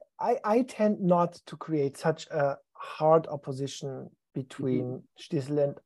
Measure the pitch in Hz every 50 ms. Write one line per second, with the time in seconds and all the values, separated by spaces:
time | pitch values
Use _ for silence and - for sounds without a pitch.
0 | - _ _ - - 214 240 - - 214 214 247 254 - - - 214 208 208 -
1 | 196 175 180 175 175 170 - - - - 165 151 - - 160 151 139 139 135 -
2 | - 160 156 - - - 160 156 143 139 139 - _ _ _ - - - - -
3 | 156 156 160 165 156 - 147 143 - 151 131 131 139 135 - - 151 139 131 131
4 | 135 - _ _ _ _ - 139 131 131 - - 143 131 127 123 123 123 127 -
5 | - _ _ - - - - 143 127 139 147 147 143 143 139 - -